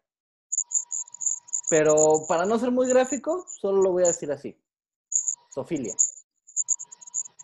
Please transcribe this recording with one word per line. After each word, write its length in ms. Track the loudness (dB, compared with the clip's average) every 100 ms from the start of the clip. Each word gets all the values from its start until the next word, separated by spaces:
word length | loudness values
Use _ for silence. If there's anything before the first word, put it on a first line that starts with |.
| _ _ _ _ -10 -8 -4 -4 -6 -10 -12 -6 -6 -6 -8 -8 0
Pero 560 | 2 4 4 4 4 2
para 180 | 0 0
no 120 | 0
ser 140 | 0
muy 160 | 0 2
gráfico, 580 | 2 2 -2 -4 -6 -8
solo 320 | -6 0 2
lo 100 | 4
voy 120 | 4 2
a 20 |
decir 240 | 0 -4
así. 260 | -6 -8 -14 _ _ _ _ -4 -2 -2 -8 _
Zoofilia. 400 | -10 -6 -4 -2 0 -2 -4 _ _ _ -6 -4 -6 -8 -20 -12 -10 -10 _